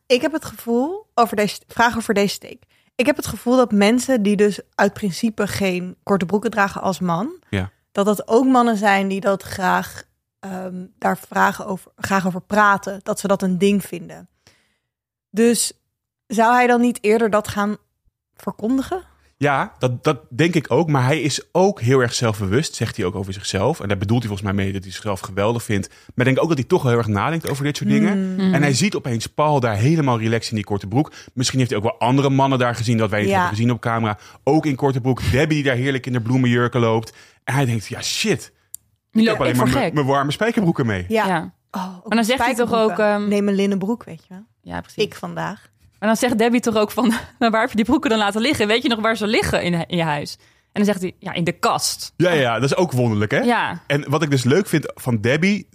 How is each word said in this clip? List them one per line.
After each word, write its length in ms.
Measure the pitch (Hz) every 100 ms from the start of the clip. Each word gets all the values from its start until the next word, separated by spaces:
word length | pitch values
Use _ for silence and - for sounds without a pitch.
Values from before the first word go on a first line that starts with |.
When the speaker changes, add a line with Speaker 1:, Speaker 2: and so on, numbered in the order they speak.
| -
Speaker 1:
Ik 140 | 247
heb 100 | 302
het 140 | 302 -
gevoel 600 | 220 233 233 285 403 -
over 220 | - 233 190
deze... 240 | 208 - -
Vraag 300 | - 233 220
over 160 | -
deze 240 | 196 202 -
take. 220 | - - _ _ _ -
Ik 100 | 254
heb 100 | 302
het 120 | -
gevoel 280 | 214 240 254
dat 160 | 247
mensen 500 | 202 202 247 240 254
die 120 | 202 202
dus 240 | 208 185 - -
uit 180 | 202
principe 540 | - 208 160 233 214 202
geen 480 | - 196 180 180 -
korte 220 | - 196 170
broeken 260 | 202 226
dragen 300 | 214 196 -
als 180 | 196 180
man, 300 | 180 170 254 359 -
Speaker 2:
Ja. 220 | 98 95 _ _
Speaker 1:
dat 140 | - 202
dat 220 | 202 -
ook 180 | 226 262
mannen 320 | 254 240 214
zijn 300 | 208 196 196
die 120 | 196
dat 240 | 202 190
graag, 600 | - - 185 180 185 - - _ _ _
ehm, 460 | 196 185 185 180 185 -
daar 180 | 196 190
vragen 480 | - 196 196 190 208
over, 260 | 185 - -
graag 320 | - 196 180
over 140 | 175
praten. 580 | - 208 208 196 - 196
Dat 160 | - 208
ze 80 | 190
dat 140 | 196
een 160 | 190 180
ding 260 | 196 202 -
vinden. 440 | 170 165 151 180 _ _ _ _ _ _ _ _ _ _
Dus 440 | 196 233 226 - - _ _ _ _ -
zou 260 | 208 226
hij 140 | 247 247
dan 140 | 240
niet 160 | 240 -
eerder 280 | 208 220 226
dat 180 | 214 208
gaan 300 | 208 202 208 _ _ _ _ _ _
verkondigen? 680 | - - 220 269 254 370 - _ _ -
Speaker 2:
Ja, 360 | 143 139 165 -
dat, 240 | 127 123
dat 160 | - 123 -
denk 260 | 117 170 165
ik 160 | -
ook. 180 | 131 165
Maar 140 | 143
hij 180 | 127 156
is 200 | 117 - -
ook 300 | 170 190 196
heel 180 | 117 135
erg 140 | 123
zelfbewust, 640 | - 117 104 95 113 160 -
zegt 220 | 113 -
hij 80 | 90
ook 100 | 98
over 180 | 95
zichzelf. 460 | 95 - 95 110 165
En 80 | 98
daar 100 | 101
bedoelt 220 | 98 120
hij 40 | 113
volgens 220 | 104 104
mij 100 | 98
mee 100 | 98
dat 100 | 98
hij 80 | 95
zichzelf 280 | 92 107 95
geweldig 440 | - 95 104 117
vindt. 240 | - 101 92
Maar 80 | - - -
ik 80 | 127
denk 60 | 131
ook 60 | 165
dat 80 | 165
hij 100 | 117
toch 140 | 180
wel 100 | 127
heel 80 | 120
erg 80 | 107
nadenkt 400 | 101 120 165 -
over 140 | 135
dit 140 | 143 143
soort 120 | 208
dingen. 220 | - 208
Speaker 1:
Hmm. 280 | 196 190 185
Speaker 3:
Hmm. 140 | 190
Speaker 2:
En 80 | 180
hij 120 | 143
ziet 220 | 127 202 151
opeens 320 | 143 113 -
Paul 320 | - 151 143
daar 160 | 120 104
helemaal 440 | 123 165 139 117
relaxed 300 | 110 113 -
in 60 | 110
die 100 | 98
korte 220 | 101 98
broek. 240 | 107 156 - -
Misschien 260 | 123 127 131
heeft 120 | 127
hij 80 | 110
ook 60 | 110
wel 140 | -
andere 300 | 113 135 139
mannen 300 | 135 135 131
daar 160 | 123 117
gezien 220 | 113 113
dat 120 | 110
wij 100 | 104
niet 100 | 104
Speaker 1:
Ja. 60 | 196
Speaker 2:
hebben 160 | 180 104
gezien 160 | 120
op 100 | 117
camera. 360 | 120 113 110 104 - -
Ook 220 | - 156 151
in 100 | 131
korte 260 | 139 127
broek. 200 | 123 123 -
Debbie 160 | 127 156
die 160 | 151
daar 120 | 139 123
heerlijk 300 | 135 131 131
in 80 |
de 80 | 123
bloemenjurken 580 | 113 131 123 120 120 123
loopt. 340 | 113 113 113 - - _
En 100 | -
hij 120 | 131 131
denkt, 220 | 117 -
"Ja, 140 | 110
shit. 520 | - - 220 160 - _ _ - _ _ _
Speaker 3:
Die 100 | 220
Speaker 2:
Ik 60 | 226
Speaker 3:
loopt 0 |
Speaker 2:
heb 100 | 214
alleen 120 | 175
Speaker 3:
echt 80 | 127
Speaker 2:
maar 100 | 123
Speaker 3:
voor 80 | 269
Speaker 2:
mijn, 60 | 190
Speaker 3:
gek. 80 |
Speaker 2:
mijn 120 | 151 131 139
warme 160 | 139
spijkerbroeken 540 | - 220 226 170 160 120
mee." 200 | 95 90
Speaker 1:
Ja. 200 | 220 196
Speaker 3:
Ja. 260 | 170 185 - _
Speaker 1:
Oh, 260 | 190 185 185
ook 100 | 220
Speaker 3:
Maar 100 | 220
dan 80 | 220
zegt 140 | 254 240
hij 100 | 233
toch 120 | 233
Speaker 1:
spijkerbroeken. 460 | 226 220 175 208 208
Speaker 3:
ook, 60 |
ehm, 60 | 208
Speaker 1:
Neem 180 | 202 202
een 80 | 196
linnen 220 | 202 196
broek, 260 | 196 233
weet 180 | - 165 -
je 60 |
wel. 120 | 185 220 _
Speaker 3:
Ja, 200 | 175 175
precies. 220 | - -
Speaker 1:
Ik 120 | 208 -
vandaag. 580 | 175 165 160 208 _ _ _ -
Speaker 3:
Maar 100 | 208
dan 80 | 226
zegt 180 | 240 233
Debbie 240 | 240 240
toch 140 | 240 220
ook 160 | 208
van, 160 | - 226 233
<laughs> 160 | - -
"Maar 120 | 233
waar 100 | 220
heb 80 | 247
je 60 | 214
die 100 | 233
broeken 240 | 320 -
dan 100 | 220
laten 220 | 202 220
liggen? 260 | 247 294 208
Weet 140 | 233
je 60 | 277
nog 100 | 220
waar 180 | 220 220
ze 100 | 214
liggen 360 | 269 - 185
in, 100 | 175 170 160
in 100 | 175
je 60 |
huis?" 340 | 160 147 160 -
En 320 | _ _ _
dan 140 | - 208
zegt 160 | 202
hij, 140 | 180 -
"Ja, 140 | 180
in 100 | -
de 80 | 170
kast." 600 | - 233 127 - - - -
Speaker 2:
Ja, 140 | 175
ja, 220 | 165 123
dat 100 | 113
is 120 | 135 -
ook 160 | 180
wonderlijk, 400 | 127 120 104 104
hè? 80 | 143
Speaker 3:
Ja. 420 | 240 226 147 170 -
Speaker 2:
En 220 | 143 135
wat 140 | 151
ik 60 | 156
dus 140 | 135
leuk 240 | 120 160 208
vind 240 | 156 - -
van 260 | - 117
Debbie, 460 | 113 151 190 208 -